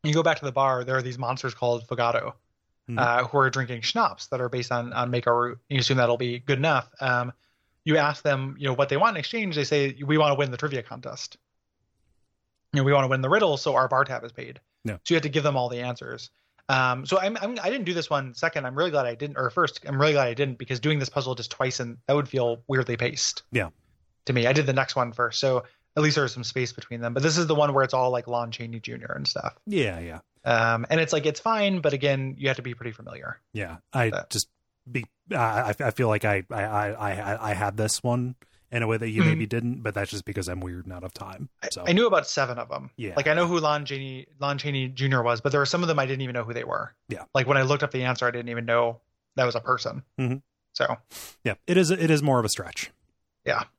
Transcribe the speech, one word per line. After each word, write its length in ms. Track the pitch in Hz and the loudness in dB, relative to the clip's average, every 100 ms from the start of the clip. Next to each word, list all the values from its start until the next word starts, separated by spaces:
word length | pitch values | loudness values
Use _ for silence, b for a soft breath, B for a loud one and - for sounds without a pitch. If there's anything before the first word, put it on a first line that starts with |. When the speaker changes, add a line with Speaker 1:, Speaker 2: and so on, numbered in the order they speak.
Speaker 1:
You 80 | 151 | 2
go 80 | 151 | 2
back 160 | 165 151 | 2 0
to 60 | |
the 80 | 143 | -2
bar. 320 | 131 135 127 | 0 0 0
There 120 | 123 131 | 0 -2
are 60 | |
these 160 | 127 123 | -2 -6
monsters 360 | 120 131 131 | -6 -4 -6
called 340 | - 123 120 117 | -2 0 0 -2
Fogado, 460 | 120 120 117 - - _ _ _ _ - | -2 0 0 -4 -12 _ _ _ _ -8
Speaker 2:
Mm-hmm. 80 | 117 | 0
Speaker 1:
uh, 260 | 123 120 123 | 2 2 2
who 100 | 143 | 4
are 100 | 131 | 4
drinking 340 | 135 123 120 | 2 -4 -4
schnapps 440 | 113 233 208 - - | -4 0 0 -2 -6
that 140 | 131 | -4
are 80 | 123 | -2
based 240 | 127 120 | -2 -2
on, 200 | 123 120 | -2 -2
on 200 | 110 123 | -2 0
Mako 180 | 123 120 | 0 2
root. 280 | 120 120 120 _ | 2 2 -4 _
You 100 | 139 | 0
assume 200 | 117 131 | 2 4
that'll 180 | 120 117 | 4 4
be 240 | 123 120 | 0 -4
good 180 | 127 135 | 0 2
enough. 320 | 156 139 - - | 4 2 0 -6
Um, 320 | 131 123 123 - _ _ _ _ | 0 0 0 -8 _ _ _ _
you 120 | - 151 | 2 4
ask 280 | 147 147 | 4 0
them, 320 | 151 139 135 139 | 0 0 -2 -4
you 80 | 139 | -4
know, 80 | |
what 140 | 127 139 | 0 2
they 80 | 139 | 4
want 180 | 220 190 | 2 0
in 40 | |
exchange. 340 | - 233 208 | -4 -4 -2
They 80 | 147 | -2
say, 340 | 135 151 139 117 | 2 2 2 -2
"We 140 | 139 156 | 0 4
wanna 160 | 151 | 4
win 160 | 139 139 | 4 0
the 60 | 123 | -2
trivia 260 | 151 135 | -4 -4
contest. 540 | 110 117 127 - - - _ _ _ _ _ _ _ _ _ _ _ _ _ | -8 -12 -12 -12 -14 -16 _ _ _ _ _ _ _ _ _ _ _ _ _
You 60 | 143 | 2
know, 40 | |
we 80 | 135 | 4
wanna 140 | 143 131 | 4 4
win 140 | 131 | 2
the 80 | 131 | 4
riddle, 280 | 196 196 139 | 4 4 2
so 200 | - 127 | 2 2
our 100 | 127 | 4
bar 180 | 131 | 2
tab 200 | 139 123 | 0 -2
is 80 | 117 | -10
paid." 260 | 120 123 127 _ _ | -14 -16 -16 _ _
Speaker 2:
Yeah. 100 | 113 95 | -10 -8
Speaker 1:
So 100 | - | 2
you 0 | |
have 80 | 165 | 2
to 60 | 151 | 2
give 160 | 143 | 0
them 120 | 147 135 | 2 0
all 120 | 123 | -2
the 100 | 120 | -4
answers. 480 | 123 120 123 120 - _ _ _ - | -6 -8 -10 -12 -14 _ _ _ -2
Um, 380 | 131 127 123 139 | 2 2 0 0
so 140 | 185 | 0
I'm, 160 | 190 220 | 0 -4
I'm, 160 | 202 247 | -6 -4
I 80 | 196 | -4
didn't 140 | 269 | -2
do 100 | 180 | -4
this 160 | 170 151 | -4 -2
one 240 | 147 131 | -4 -4
second. 320 | 120 165 160 131 | -4 -2 -2 -6
I'm 80 | 135 | -2
really 140 | 175 | 0
glad 160 | 147 127 | 0 0
I 80 | |
didn't, 220 | 117 147 143 | -4 -8 -4
or 100 | 127 | -2
first, 280 | - 156 - - | 0 0 -2 -6
I'm 140 | 139 | 2
really 140 | 151 | 4
glad 120 | 143 127 | 4 2
I 80 | |
didn't, 240 | 117 139 123 | 0 -4 -4
because 220 | 123 127 | -6 -2
doing 180 | 147 151 | 0 0
this 100 | 127 | 0
puzzle 280 | - 127 120 | -4 -4 -6
just 160 | 113 | -8
twice, 260 | - 131 - | -4 -4 -2
and 200 | 120 117 - | -8 -8 0
that 80 | 143 | 2
would 120 | 135 | 2
feel 360 | 131 120 117 - | 0 0 -2 -2
weirdly 300 | 135 127 117 | 0 0 0
paced 480 | 123 143 - - _ | -2 0 -4 -4 _
Speaker 2:
Yeah. 160 | 123 87 _ _ _ _ _ | -2 -2 _ _ _ _ _
Speaker 1:
to 80 | - | -2
me. 160 | 123 117 | 2 4
I 40 | |
did 140 | 143 139 | 4 2
the 60 | |
next 240 | 131 131 - | 2 0 0
one 160 | 120 | -2
first, 260 | 113 120 - | 0 -2 2
so 240 | 135 127 - b b - | 2 0 -2 b b 2
at 60 | |
least 140 | 151 151 | 2 4
there's 160 | 131 | 0
some 80 | 127 | -2
space 280 | 113 127 123 | -6 -4 -4
between 280 | - - 120 | -6 -12 -6
them. 140 | 117 | -4
But 80 | 123 | 0
this 160 | 151 156 | 2 2
is 80 | 165 | 2
the 80 | |
one 200 | 151 147 | 4 4
where 100 | 139 | 4
it's 100 | 131 | 2
all, 160 | 131 127 | 2 2
like, 160 | 123 120 | 0 -2
Lon 240 | 120 117 | -4 -4
Chaney 300 | 113 117 117 | -8 -10 -10
Junior 320 | 120 120 - | -10 -12 -10
and 120 | 139 139 | -6 -4
stuff. 260 | - - - - | -4 -6 -10 -4
Speaker 2:
Yeah, 320 | 202 117 85 | 0 0 -2
yeah. 180 | 85 80 _ _ | -10 -12 _ _
Speaker 1:
Um, 420 | - 120 113 117 120 | 0 2 4 2 0
and 80 | 160 | 0
it's 120 | 160 | 2
like, 120 | 156 147 | 0 0
it's 120 | 147 | -2
fine, 420 | 220 220 202 190 | 0 2 2 2
but 100 | 151 | 0
again, 420 | 139 139 135 135 135 | 2 0 0 -2 -4
you 120 | 135 | -2
have 80 | 131 | -2
to 60 | |
be 120 | 127 | -6
pretty 160 | 120 120 | -10 -10
familiar. 480 | 110 110 65 - - _ | -12 -16 -14 -14 -16 _
Speaker 2:
Yeah, 240 | 110 92 82 _ | -10 -10 -10 _
I 180 | 131 117 | 0 0
Speaker 1:
But 200 | - - | 0 -4
Speaker 2:
just 180 | 110 - _ _ _ - | -6 -6 _ _ _ -10
be, 140 | 123 113 _ _ | -10 -10 _ _
I, 60 | 160 | 0
I, 380 | 113 107 120 104 | 0 2 -2 0
I 120 | 135 | -2
feel 160 | - 120 | 0 2
like 160 | 107 | 2
I, 180 | 107 101 92 | 2 0 -2
I, 120 | 107 | -6
I, 260 | 104 107 104 104 104 | -2 -2 -2 -4 -4
I, 380 | 98 98 107 110 | -4 -4 -4 -4
I 40 | |
had 220 | 98 104 104 | -2 -2 0
this 260 | 107 - | -2 0
one 320 | 123 123 123 127 b b b | 0 0 -2 -8 b b b
in 100 | 120 | -2
a 60 | 113 | 0
way 80 | 113 | 0
that 120 | 113 | 0
you 100 | 107 | 2
Speaker 1:
Mm-hmm. 100 | 98 | 4
Speaker 2:
maybe 160 | - 110 | 4 0
didn't, 360 | 120 120 131 | -2 -2 -4
but 100 | 113 | -4
that's 160 | 101 98 | -4 -4
just 140 | 104 | -6
because 240 | 92 101 90 | -6 -6 -4
I'm 100 | 90 | -6
weird 280 | 90 90 90 | -6 -8 -10
and 60 | |
out 100 | 90 | -10
of 80 | 92 | -12
time. 340 | - - - 143 _ | -12 -14 -12 -14 _
Speaker 1:
I, 60 | - | -10
Speaker 2:
So. 140 | - - | -6 2
Speaker 1:
I 60 | |
knew 140 | 180 233 | 4 6
about 180 | 185 143 | 4 2
seven 320 | - 131 120 | -2 -2 -2
of 120 | 117 | -8
them. 200 | 139 131 - | -8 -10 -10
Speaker 2:
Yeah. 160 | 110 | -4
Speaker 1:
Like, 140 | 92 147 | 0 2
I 60 | |
know 120 | 156 170 | 2 2
who 140 | 175 | 2
Lon 240 | 156 147 | 0 0
Chaney, 420 | 139 139 135 131 135 139 | -4 -8 -8 -12 -16 _
Lon 180 | 139 143 | -4 -2
Chaney 300 | 147 139 131 | -2 -2 -4
Junior 340 | 131 135 135 | -2 2 4
was, 180 | 120 117 | 4 2
but 120 | 139 | 2
there 80 | 143 | 2
were 60 | 139 | 2
some 160 | 175 | 0
of 60 | 175 | 2
them 100 | 151 | 0
I 60 | 131 | 0
didn't 160 | 131 | -2
even 100 | 131 | -4
know 80 | 123 | -4
who 120 | 113 | -4
they 100 | 117 | -6
were. 280 | 117 - - _ _ | -4 -6 -6 _ _
Speaker 2:
Yeah. 140 | 110 - | -12 -2
Speaker 1:
Like, 120 | 135 123 | 0 4
when 120 | 139 | 4
I 40 | |
looked 220 | 131 143 | 4 2
up 80 | 147 | 2
the 100 | 131 | -2
answer, 220 | 127 123 123 | -2 0 0
I 60 | |
didn't 160 | 120 120 | -2 -6
even 160 | 117 | -6
know 340 | 117 117 117 117 _ _ _ - | 2 2 2 -2 _ _ _ 0
that 80 | |
was 100 | 123 | 2
a 60 | 117 | 0
person. 420 | - 127 117 135 - - | 0 0 0 -8 -12 -4
Speaker 2:
Mm-hmm. 200 | 127 131 _ _ _ | -2 -2 _ _ _
Speaker 1:
So. 240 | - 127 120 _ B B B | -2 0 0 _ B B B
Speaker 2:
Yeah, 100 | 123 98 - | -4 -4 2
it 80 | 175 | 4
is, 160 | 170 | 4
it 180 | 185 165 | 4 4
is 100 | 151 | 4
more 180 | 143 127 | 6 4
of 40 | |
a 40 | 110 | 2
stretch. 420 | - 98 - - _ _ _ _ _ | -2 -6 -8 -10 _ _ _ _ _
Speaker 1:
Yeah. 180 | - - - | -2 -2 -2